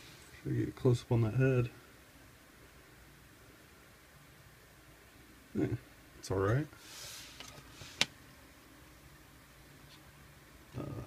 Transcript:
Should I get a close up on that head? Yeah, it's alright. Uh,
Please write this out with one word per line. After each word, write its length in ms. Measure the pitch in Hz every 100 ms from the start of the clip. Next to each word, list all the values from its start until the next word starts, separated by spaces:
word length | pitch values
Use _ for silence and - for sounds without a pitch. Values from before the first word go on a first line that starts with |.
| - - - -
Should 100 | 135
I 20 |
get 140 | 123 117
a 40 |
close 300 | - 131 117
up 100 | -
on 80 | 117
that 120 | 110
head? 340 | 117 131 123 123 - - - - - - - - - - - - - - - - - - - - - - - - - - - - - - - - - - - - - -
Yeah, 220 | - - 117 - - - -
it's 120 | -
alright. 380 | 95 98 131 151 - - - - - - - - - - - - - - - - - - - - - - - - - - - - - - - - - - - - - - - - -
Uh, 240 | - 104